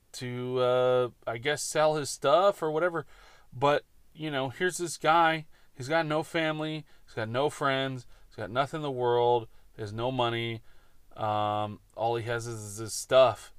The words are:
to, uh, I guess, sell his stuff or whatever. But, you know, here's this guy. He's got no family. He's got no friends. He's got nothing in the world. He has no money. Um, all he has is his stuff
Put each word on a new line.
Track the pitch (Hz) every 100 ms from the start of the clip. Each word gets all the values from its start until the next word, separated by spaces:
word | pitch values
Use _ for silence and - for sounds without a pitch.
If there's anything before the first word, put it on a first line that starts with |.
| _
to, | - 127 123 123 127
uh, | 123 127 127 127 123 - -
I | 117
guess, | 131 147
sell | - 156 156 156
his | 135
stuff | - 139 156 202 -
or | 160
whatever. | 156 175 165 143 - - - -
But, | 123 139 147 - - - -
you | 156
know, | 143 131
here's | - 180 170
this | 175 -
guy. | 156 165 165 160 151 - - -
He's | 123
got | 160 156
no | 156
family. | 156 170 160 156 156 156 147 - -
He's |
got | - 110
no | 120 147
friends. | - 143 135 135 131 - - -
He's | -
got | 90
nothing | 120 143 160
in |
the | 147
world. | 127 123 120 120 120 113 - - -
He |
has | 107
no | 107 123
money. | 131 117 117 117 113 - - - - - -
Um, | 110 107 104 104 107 104 - -
all | 117 117
he | 113
has | 117 117
is | 113 104 101
his | 110
stuff | - - 131 127 104 -